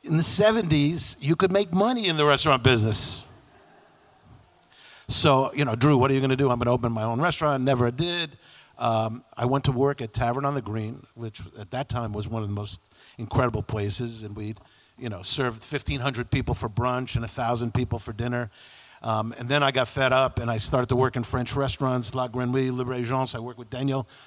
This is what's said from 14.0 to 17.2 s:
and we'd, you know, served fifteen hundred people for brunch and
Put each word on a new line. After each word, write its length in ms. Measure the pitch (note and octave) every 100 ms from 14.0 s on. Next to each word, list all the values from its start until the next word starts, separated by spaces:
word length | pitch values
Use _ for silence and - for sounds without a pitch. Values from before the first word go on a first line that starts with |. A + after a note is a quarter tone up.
| A#2+ A2+
and 140 | G#2+ G2+
we'd, 240 | G#2+ A2 - _ _ -
you 100 | B2
know, 140 | F#2+
served 400 | F2+ - B2+ A2+
fifteen 380 | - C#3+ - C#3
hundred 300 | C3 A#2 A#2+
people 240 | C3+ B2
for 140 | - A2+
brunch 480 | G#2 B2 B2+ B2+
and 80 | B2+